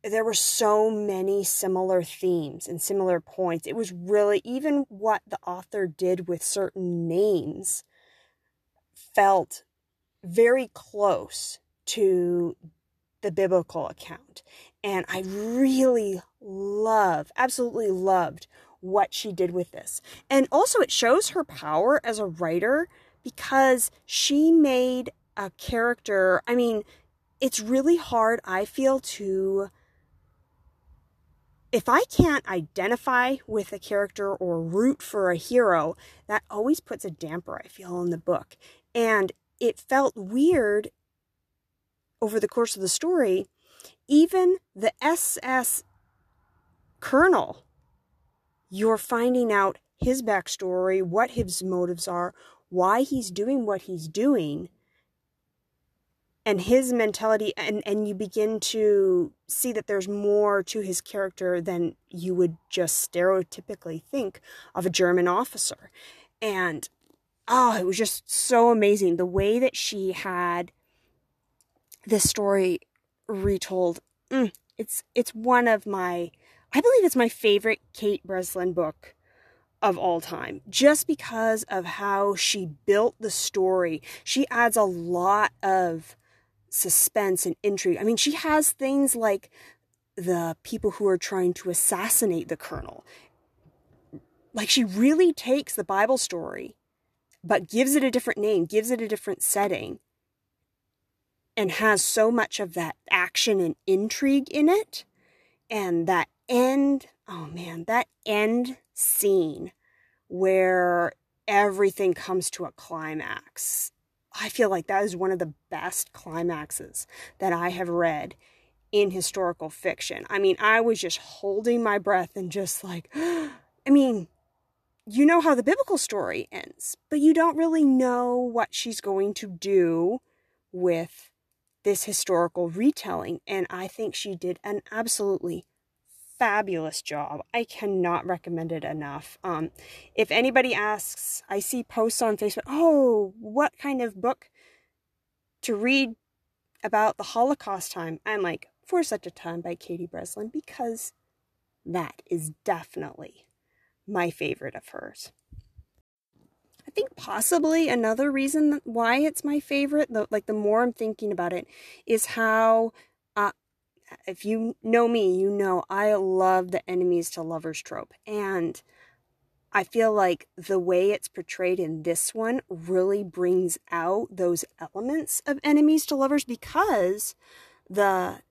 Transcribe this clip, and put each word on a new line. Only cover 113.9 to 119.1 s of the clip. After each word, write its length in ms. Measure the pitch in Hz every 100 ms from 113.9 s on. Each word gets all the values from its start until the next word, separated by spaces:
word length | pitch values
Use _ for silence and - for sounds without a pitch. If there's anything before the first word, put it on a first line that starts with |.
| _ _ _ _ -
I 100 | 214
feel 220 | - 214
like 160 | 190 165
that 180 | 196
is 120 | 208 175
one 140 | 190
of 80 | 185
the 140 | 165 - _
best 420 | 160 175 - -
climaxes 960 | - - 165 175 156 151 - - - - - - _
that 140 | 190
I 160 | 170 175
have 200 | 180 175
read 440 | 170 170 151 - - _ _ _ _ _
in 200 | 208 202